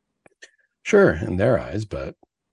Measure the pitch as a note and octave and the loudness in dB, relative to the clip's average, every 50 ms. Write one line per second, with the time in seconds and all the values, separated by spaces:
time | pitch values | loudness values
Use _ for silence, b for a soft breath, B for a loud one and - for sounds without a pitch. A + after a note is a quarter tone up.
0 | _ _ _ _ _ _ _ B B B B B B B B _ - - - G3 | _ _ _ _ _ _ _ B B B B B B B B _ -4 2 4 4
1 | G3 - E2 D#2+ - - F2+ F#2 G2+ B2+ B2 - - - D2 G#2+ G#2+ G#2 - C#2 | 6 4 2 0 -4 -6 -2 0 0 0 0 0 -2 -6 -10 -10 -10 -10 -10 -12
2 | C2 - - _ _ _ _ _ _ _ | -12 -12 -14 _ _ _ _ _ _ _